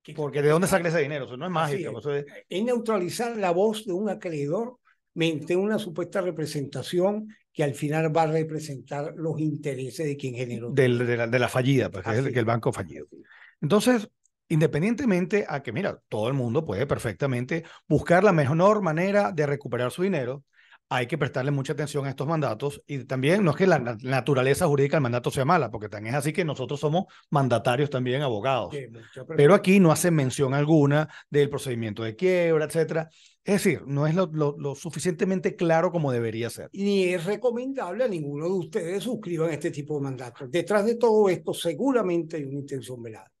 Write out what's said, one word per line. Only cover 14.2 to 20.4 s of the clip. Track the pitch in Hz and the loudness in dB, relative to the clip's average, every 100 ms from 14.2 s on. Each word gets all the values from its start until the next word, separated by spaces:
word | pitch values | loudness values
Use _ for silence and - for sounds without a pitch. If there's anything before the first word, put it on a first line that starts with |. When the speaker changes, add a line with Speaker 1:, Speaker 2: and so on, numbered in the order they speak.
| _ _ _ | _ _ _
Speaker 2:
independientemente | 156 156 147 196 240 269 180 180 202 - | 2 2 2 0 0 2 2 2 -2 -2
a | 143 | -6
que, | 127 | -6
mira, | 113 202 - _ | -4 -4 -6 _
todo | 113 113 | -4 0
el | |
mundo | 139 120 117 | 0 0 -2
puede | 156 98 | -2 -4
perfectamente | 143 139 117 95 139 123 127 165 - - - | -2 -2 -4 -4 -2 -2 -4 -6 -6 -20 0
buscar | 151 - 180 | 0 4 6
la | 208 | 6
mejor | 165 131 165 190 214 | 4 2 4 4 4
manera | 180 156 190 202 202 | 0 0 0 2 0
de | 165 | 0
recuperar | 147 143 127 117 123 | -2 -2 -4 -4 -4
su | 165 | -2
dinero, | 190 165 120 143 | -2 -2 -4 -8